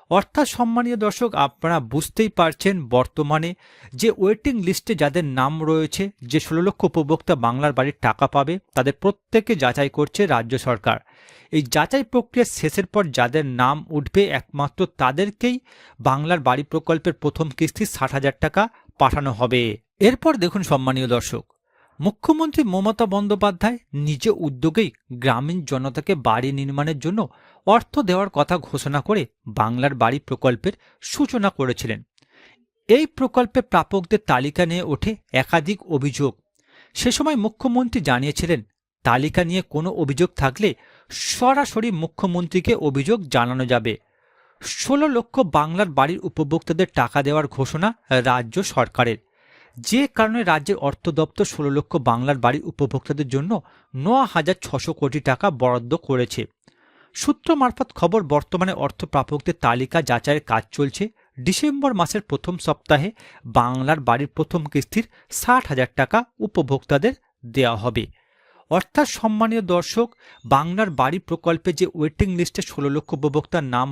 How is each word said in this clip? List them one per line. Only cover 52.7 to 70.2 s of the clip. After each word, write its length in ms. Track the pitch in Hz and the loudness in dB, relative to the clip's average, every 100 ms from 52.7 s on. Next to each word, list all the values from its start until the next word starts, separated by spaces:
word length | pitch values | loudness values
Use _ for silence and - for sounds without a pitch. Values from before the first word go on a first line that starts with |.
উপভোক্তাদের 580 | - 139 131 - 143 131 | -4 -2 -2 -4 -6 -4
জন্য 240 | 135 175 226 - _ _ | -4 -2 -4 -6 _ _
ন 120 | 131 165 262 | -6 0 2
হাজার 320 | 240 165 156 185 | 2 0 0 -4
ছশো 300 | - 135 - | -4 -6 -6
কোটি 280 | - 139 143 | -2 -2 0
টাকা 260 | 139 127 196 | 0 0 0
বরাদ্দ 420 | 131 127 123 120 165 | 2 2 0 -2 -4
করেছে। 460 | - 127 123 - 107 _ _ _ _ _ _ - | 0 -2 -2 -4 -10 _ _ _ _ _ _ -4
সূত্র 320 | - - - 294 | -2 0 0 2
মারফত 320 | 247 - - - | 0 -2 -8 -2
খবর, 240 | 170 220 | 0 0
বর্তমানে 480 | 147 147 - 180 185 - | 0 0 0 -2 -2 -2
অর্থ 160 | 139 - | -6 -6
প্রাপকদের 520 | 165 139 - 147 - 165 | -4 -2 -2 -4 -4 0
তালিকা 380 | 123 123 131 165 | 0 0 0 -2
যাচাইয়ের 440 | 131 120 - 147 - | 0 0 0 -2 0
কাজ 120 | 113 - | -2 -2
চলছে। 320 | - 139 - 214 - _ 127 | -2 -2 -2 -8 -8 _ -4
ডিসেম্বর 540 | 143 185 302 277 277 | -2 0 0 0 0
মাসের 280 | 202 165 208 | 0 0 -2
প্রথম 320 | - 139 - 180 | -4 -6 -4 -6
সপ্তাহে 500 | - - - 147 - - - - | -4 -4 2 2 2 -8 -20 -20
বাংলার 560 | 123 117 120 131 131 160 | 0 2 2 0 0 0
বাড়ির 300 | 120 123 143 - | 2 0 0 -4
প্রথম 240 | 156 170 147 | -4 -4 -2
কিস্তির 400 | 143 - 220 - _ _ | -4 -2 -4 -4 _ _
ষাট 300 | - - 254 - | -4 2 2 2
হাজার 220 | 127 127 - | -2 0 0
টাকা 220 | 131 226 247 - | 2 0 -2 -6
উপভোক্তাদের 720 | 214 180 131 135 - 143 220 269 _ _ | -4 -2 0 -2 0 2 2 -2 _ _
দেওয়া 320 | 120 123 120 110 | -6 0 2 2
হবে। 280 | 120 113 104 - _ _ _ _ _ | -2 -4 -6 -12 _ _ _ _ _
অর্থাৎ 360 | 175 - - 294 - | -2 0 0 0 0
সম্মানীয় 440 | 220 214 226 226 | -2 0 0 0
দর্শক, 460 | 185 175 - 233 233 _ | 0 0 0 -2 -2 _